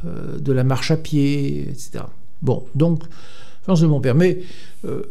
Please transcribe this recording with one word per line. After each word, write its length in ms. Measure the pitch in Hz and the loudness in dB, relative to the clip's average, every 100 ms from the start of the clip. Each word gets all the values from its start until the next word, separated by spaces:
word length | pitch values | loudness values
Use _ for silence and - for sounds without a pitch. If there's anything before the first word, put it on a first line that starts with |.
euh, 340 | 170 - - - | -4 -4 -4 -2
de 140 | 139 | 0
la 120 | 131 | 2
marche 260 | 127 135 - | 2 2 2
à 60 | 160 | 0
pied, 720 | 156 147 143 143 139 147 - | 2 2 2 2 0 -2 -4
et 40 | |
cetera. 360 | 135 - - - - - - | -4 -4 -4 -4 -6 -6 -2
Bon, 220 | 127 120 - | 0 0 0
donc, 280 | 131 165 165 - - - - - - | 2 2 2 -2 -4 -6 -4 -4 -4
influence 180 | - 180 | 2 4
de 60 | 160 | 4
mon 140 | 143 | 4
père. 140 | 131 | 4
Mais, 260 | 131 180 180 - - - - | 4 4 2 -2 -4 -4 -6
euh, 180 | - - - | -4 -4 -4